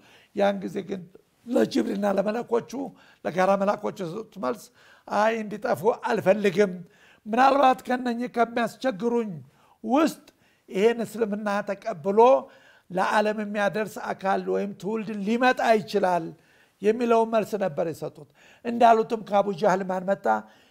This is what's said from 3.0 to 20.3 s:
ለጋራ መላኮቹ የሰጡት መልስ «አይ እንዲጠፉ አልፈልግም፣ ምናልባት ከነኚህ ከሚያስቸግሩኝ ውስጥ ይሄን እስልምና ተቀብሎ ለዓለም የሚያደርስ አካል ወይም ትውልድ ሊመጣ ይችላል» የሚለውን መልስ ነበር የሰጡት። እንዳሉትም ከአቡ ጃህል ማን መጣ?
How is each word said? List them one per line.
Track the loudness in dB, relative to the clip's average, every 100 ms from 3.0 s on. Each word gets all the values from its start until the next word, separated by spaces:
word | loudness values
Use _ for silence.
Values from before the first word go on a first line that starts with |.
| _ _
ለጋራ | -6 0 2 2
መላኮቹ | 0 -2 -4 -8
የሰጡት | -8 -10 -12 -8
መልስ | -6 -6 -10 _ -20 _ -6
«አይ | 0 0 0
እንዲጠፉ | -6 -6 -4 -2 0 -2
አልፈልግም፣ | -2 2 4 4 2 2 2 0 -14 _ _ _ -4
ምናልባት | 2 4 6 6 4
ከነኚህ | 0 -4 -2 -4 -4
ከሚያስቸግሩኝ | 0 0 0 -4 -4 -4 -2 -2 -2 -2 -8 -16 _ _ _
ውስጥ | 0 2 2 0 -14 _ _ _ -8
ይሄን | 2 2 2
እስልምና | -4 -4 -4 -4 -4 -4
ተቀብሎ | -4 -8 -8 -6 0 6 6 6 2 -14 _ _ -8
ለዓለም | -4 0 2 0 -2
የሚያደርስ | -4 -2 -2 -2 -6 -8
አካል | -8 -4 -2 -2 0
ወይም | -2 -4
ትውልድ | -8 -8 -6 -6 -6
ሊመጣ | -2 2 2 2 2
ይችላል» | 2 0 -2 0 0 -4 -12 _ _ _ _
የሚለውን | -2 0 2 2 2
መልስ | 0 -2
ነበር | -2 -4 -4 -6
የሰጡት። | -6 -12 -14 -20 _ _ _
እንዳሉትም | -8 4 6 6 2 -6
ከአቡ | 0 0 0
ጃህል | 0 2 2
ማን | 0 -4
መጣ? | -2 -2 0